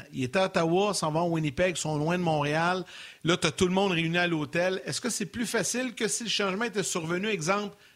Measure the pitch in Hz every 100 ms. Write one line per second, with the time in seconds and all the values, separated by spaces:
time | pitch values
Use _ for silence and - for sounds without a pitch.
0 | - - 127 190 190 180 165 175 208 185
1 | 160 156 175 165 151 135 180 156 156 151
2 | 156 180 175 156 143 156 170 185 175 -
3 | - - 156 175 165 - 180 190 202 170
4 | 165 170 175 160 143 170 180 190 - 143
5 | 240 - 190 220 226 226 180 240 254 -
6 | 214 - 220 - 202 185 233 196 170 185
7 | 160 175 214 196 156 202 202 - -